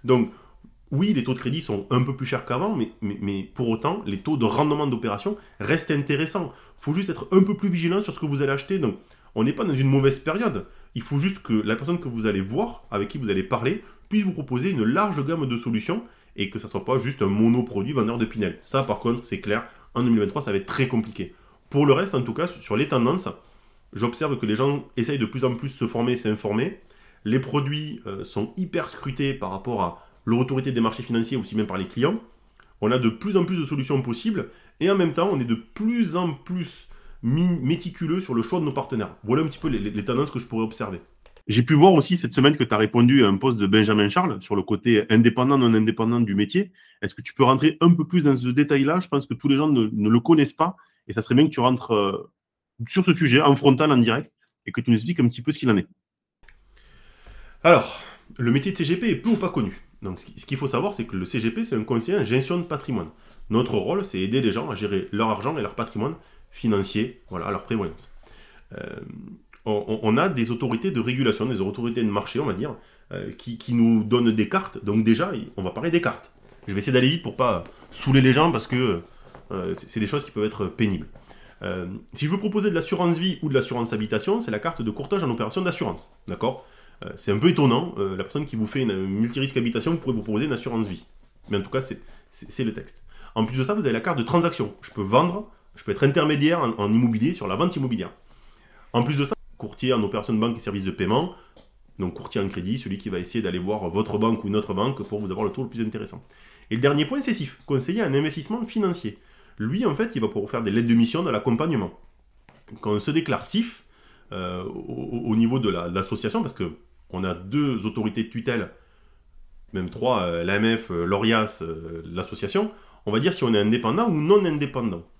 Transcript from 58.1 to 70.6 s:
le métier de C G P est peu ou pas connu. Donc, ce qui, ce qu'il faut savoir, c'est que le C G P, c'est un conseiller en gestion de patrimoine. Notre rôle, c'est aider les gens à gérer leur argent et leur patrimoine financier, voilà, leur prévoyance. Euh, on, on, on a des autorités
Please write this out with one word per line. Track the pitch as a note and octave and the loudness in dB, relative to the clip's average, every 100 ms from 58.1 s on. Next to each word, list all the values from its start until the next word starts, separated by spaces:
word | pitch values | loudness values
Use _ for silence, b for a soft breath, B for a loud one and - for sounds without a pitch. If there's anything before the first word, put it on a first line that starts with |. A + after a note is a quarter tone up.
| B B - | B B -2
le | A#2+ | 2
métier | C3+ G3 | 2 0
de | F#3 | -2
C | |
G | D3 F3+ | -2 0
P | A#3 | 0
est | - | 0
peu | A#3 | 2
ou | A3 | 0
pas | F3+ | 0
connu. | - G2+ - - - | -2 -4 -6 -20 -12
Donc, | G2 F2+ | -10 -10
ce | - | -14
qui, | - | -18
ce | - | -8
qu'il | C3+ | -6
faut | C#3 | -2
savoir, | B2 G3 | -2 -4
c'est | G3+ | -6
que | A2 F#2+ | -6 -6
le | |
C | F2+ B2+ | -4 -2
G | A2+ | -2
P, | A#2 | -2
c'est | A3+ A2+ | -4 -4
un | |
conseiller | G#2+ A#2 A2+ G3 | 0 -2 0 -2
en | |
gestion | A2 B2+ C3 F3+ | 0 0 0 -4
de | |
patrimoine. | D#3+ D3+ - A2+ D#2+ b b b - | -4 -8 -4 -6 -6 b b b -2
Notre | A2+ A#2+ G#2 | 0 2 -2
rôle, | F#2 F#3+ | 0 -4
c'est | F#2+ F#2+ | -4 -4
aider | F#2+ B2+ | -2 0
les | A#2 | 0
gens | G#2 D3+ | -2 -6
à | |
gérer | G2+ G#2 G2 - | -6 -2 -4 -4
leur | G2+ A2 | -2 -2
argent | G#2 A#2 D#3 | 0 -4 -4
et | |
leur | G2+ - | -6 -6
patrimoine | A2 A2 B2+ E3 b b b | -8 -4 -4 -6 b b b
financier, | - A#2 G2+ G2 G#2+ G#2+ - - | -4 0 0 0 -2 -4 -6 -10
voilà, | F2+ F#2 | -8 -6
leur | F#2+ | -6
prévoyance. | - A2+ F2+ - - - b b b b b - | -4 -4 -4 -8 -20 -20 b b b b b -14
Euh, | - - - - - - _ - | -12 -12 -14 -16 -16 -20 _ -10
on, | A2+ G#2 G#2 | -4 -4 -2
on, | A2 | -2
on | A2 A#2 | 2 4
a | F#3 | 2
des | C3+ A2+ | 0 -2
autorités | A#2+ | -2